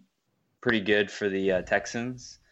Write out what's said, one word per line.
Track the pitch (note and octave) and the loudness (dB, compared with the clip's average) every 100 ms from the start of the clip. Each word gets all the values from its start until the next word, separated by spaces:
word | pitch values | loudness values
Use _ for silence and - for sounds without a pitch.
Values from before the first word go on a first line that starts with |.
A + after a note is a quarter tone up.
| - _ _ _ _ _ | -12 _ _ _ _ _
pretty | B2+ A2+ | 0 0
good | G2 G#2 G2+ | 4 2 2
for | - G#2 | 0 -2
the, | F#2+ F#2+ | 0 2
uh, | F2+ | 2
Texans. | F2+ G2+ - A#2+ B2 B2+ - - _ | 2 0 0 -6 -6 -8 -14 -20 _